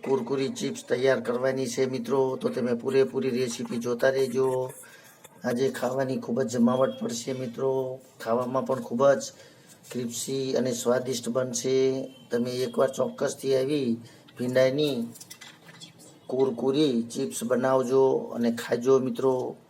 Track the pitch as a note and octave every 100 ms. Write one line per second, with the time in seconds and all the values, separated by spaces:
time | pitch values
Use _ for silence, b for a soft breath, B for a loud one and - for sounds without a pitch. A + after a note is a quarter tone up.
0 | B2+ C3+ A#2 C#3 C3+ A2+ C#3 - - B2
1 | C3+ B2 A2+ A#2+ C3 C3 B2+ C3+ C3 B2+
2 | A2+ C3+ C3 C3 C3 B2+ B2 A#2 B2 C3+
3 | C3 C3+ C3 A#2+ B2 - A#2+ A#2+ A#2+ A#2
4 | C3+ C3+ C3 B2+ C3 C3 B2+ - B B
5 | B B - - A#2+ A#2+ C3+ - B2 C3
6 | C3 B2 - A#2+ A#2+ A#2+ A#2 B2+ C3 -
7 | - - - B2+ B2+ B2 C3+ C3 C3 C3
8 | - _ A2+ A#2 B2 C3 A#2+ B2+ A2+ A#2
9 | C#3 C3+ - B B B B B - B2
10 | A#2 - - C3+ C3 B2+ B2+ A#2 A#2+ B2
11 | A#2+ A#2+ A#2 B2 B2+ A#2 C3 C3 C3 C3
12 | C3 - - A#2+ B2 B2 B2 B2+ C3+ -
13 | A#2+ - C#3 - C3+ C3 C3 D3 B2 A2+
14 | B B B - B2 B2+ C3 C#3 D3+ B2
15 | A#2 A2+ - - - - - - - -
16 | - - - B2+ C3+ A#2 C3+ C3+ D3+ A#2
17 | A2+ C3+ C3 - A#2 B2 C3 C3 B2 C3+
18 | C3+ C3+ - A#2+ A#2 A#2 - A#2 B2 C3+
19 | C3 A#2 C3 B2+ B2 A#2+